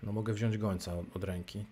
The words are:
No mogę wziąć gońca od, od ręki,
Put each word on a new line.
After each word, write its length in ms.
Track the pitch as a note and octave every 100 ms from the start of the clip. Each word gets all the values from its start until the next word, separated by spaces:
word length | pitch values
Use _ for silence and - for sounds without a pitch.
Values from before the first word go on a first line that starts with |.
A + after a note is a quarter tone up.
No 80 | G2+
mogę 220 | G#2+ A2
wziąć 240 | G#2 A2+ G#2+
gońca 360 | G#2+ F#2 -
od, 220 | F2 F2 F#2
od 80 |
ręki, 420 | F#2+ F2+ - G2+ G#2+